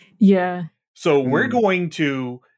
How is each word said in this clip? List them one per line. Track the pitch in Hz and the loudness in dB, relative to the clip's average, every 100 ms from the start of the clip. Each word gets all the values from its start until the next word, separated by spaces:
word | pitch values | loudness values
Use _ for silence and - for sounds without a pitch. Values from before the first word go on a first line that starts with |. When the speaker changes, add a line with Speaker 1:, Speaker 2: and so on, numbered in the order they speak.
| _ _ | _ _
Speaker 1:
Yeah. | 202 190 180 180 165 _ _ | 4 4 0 -6 -10 _ _
Speaker 2:
So | - 175 143 | -4 0 2
we're | 127 147 254 | 2 -2 0
Speaker 3:
Mm. | |
Speaker 2:
going | 240 208 185 175 | 0 0 0 -4
to, | 165 151 135 127 123 _ | -4 -4 -4 -8 -12 _